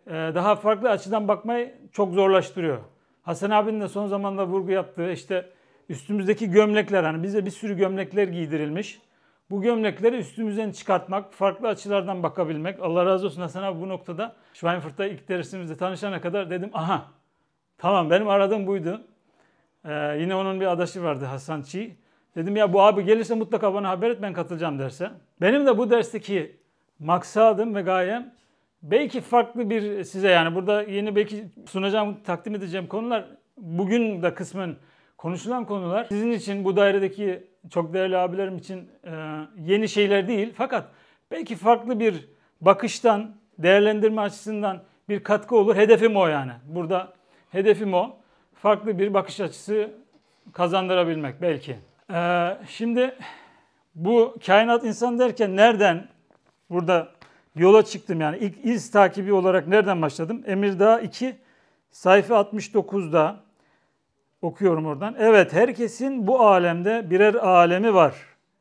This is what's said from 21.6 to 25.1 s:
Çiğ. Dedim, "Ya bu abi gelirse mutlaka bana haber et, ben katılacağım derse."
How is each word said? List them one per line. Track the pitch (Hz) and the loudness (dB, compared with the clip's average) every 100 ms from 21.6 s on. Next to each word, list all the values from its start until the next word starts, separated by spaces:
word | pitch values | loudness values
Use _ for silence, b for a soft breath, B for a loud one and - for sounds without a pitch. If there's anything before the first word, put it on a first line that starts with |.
Çiğ. | 139 185 226 175 _ _ _ 170 | -10 -10 -12 -14 _ _ _ -8
Dedim, | 170 208 | -4 0
"Ya | 202 | 2
bu | 196 | 6
abi | 202 202 | 6 6
gelirse | 185 220 220 | 2 2 2
mutlaka | 226 220 220 208 | -4 -2 -2 0
bana | 196 196 | -2 -4
haber | 185 226 | -2 -4
et, | 233 | -4
ben | 202 | -6
katılacağım | 175 165 170 165 139 | -8 -8 -6 -6 -6
derse." | 131 - 185 | -8 -8 -12